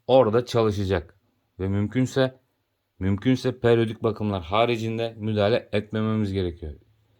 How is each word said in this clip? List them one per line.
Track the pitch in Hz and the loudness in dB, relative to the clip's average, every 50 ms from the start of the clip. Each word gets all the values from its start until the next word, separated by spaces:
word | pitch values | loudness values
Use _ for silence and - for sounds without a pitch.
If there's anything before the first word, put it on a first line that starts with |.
| _ | _
orada | - 127 131 120 107 107 123 123 | 4 6 6 6 6 2 0 0
çalışacak. | - - 117 113 107 95 101 101 95 98 85 78 - - _ _ _ _ _ _ _ _ - | 0 0 2 2 2 0 -2 -2 0 -2 -2 -2 -6 -14 _ _ _ _ _ _ _ _ -6
Ve | 92 | -4
mümkünse, | 95 98 101 104 104 - 127 127 127 - 135 131 131 131 - _ _ _ _ _ _ _ _ _ _ _ - | -2 -2 -2 -2 -2 0 -2 -2 0 0 0 0 -2 -2 -8 _ _ _ _ _ _ _ _ _ _ _ -4
mümkünse | 92 95 101 98 - 131 127 127 - 127 123 - | -2 -2 0 0 2 0 0 0 0 -4 -4 0
periyodik | - 117 117 117 113 110 107 - 117 | 2 2 4 4 2 0 -2 -2 -2
bakımlar | 110 104 - 107 104 101 92 80 | -2 -2 -2 -4 -4 -4 -4 -4
haricinde | 80 98 110 120 117 120 107 110 113 113 113 117 113 113 | -2 0 2 2 2 0 -2 -4 -4 -4 -4 -6 -6 -8
müdahale | 110 107 110 107 104 101 104 120 - - - | -6 -6 -2 0 0 2 2 2 0 -2 -2
etmememiz | - 107 104 - - 110 110 110 110 110 107 98 95 | -4 -4 -4 -4 -4 -2 -2 0 0 0 -2 -2 -2
gerekiyor. | 98 92 87 80 - 80 76 69 - _ _ _ _ _ _ _ | -2 -4 -4 -6 -8 -10 -12 -12 -14 _ _ _ _ _ _ _